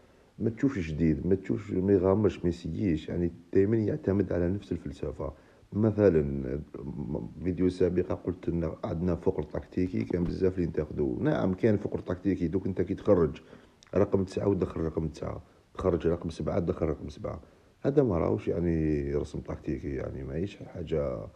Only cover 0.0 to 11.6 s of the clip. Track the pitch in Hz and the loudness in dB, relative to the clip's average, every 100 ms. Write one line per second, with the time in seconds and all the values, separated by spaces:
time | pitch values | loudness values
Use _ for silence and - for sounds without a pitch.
0 | - _ _ - 95 - 139 104 80 73 | -20 _ _ -4 -4 2 0 0 -4 2
1 | 80 69 85 95 - - 101 92 95 101 | 2 4 2 0 0 -4 -2 0 4 6
2 | 92 98 101 85 87 82 - 92 104 78 | 6 4 4 2 -2 -2 -4 -2 0 0
3 | - 87 85 - - 95 98 113 104 156 | -2 -2 -2 -4 0 4 4 4 2 0
4 | - 98 90 92 87 101 - 85 73 - | 0 2 2 2 0 -2 -4 -6 -8 -8
5 | 73 69 69 - - - - 98 110 98 | -8 -6 -8 -10 -18 -20 -6 2 2 6
6 | 101 80 71 69 64 71 - - 67 - | 6 6 4 -2 -4 -6 -8 -12 -10 -8
7 | 64 73 58 58 82 82 92 87 90 90 | -6 -6 -8 -6 -4 2 2 4 2 2
8 | 87 92 - 87 - 85 80 - 78 80 | 0 -2 -4 -6 -2 -2 -2 -4 -6 -2
9 | 90 82 98 - 73 - - - 92 110 | 0 0 0 0 -2 -6 -6 -4 -2 -2
10 | 113 87 87 82 92 90 85 - 78 - | -2 -2 -2 0 0 0 -2 -2 -4 -2
11 | 69 62 139 - 98 92 | -2 0 0 0 0 2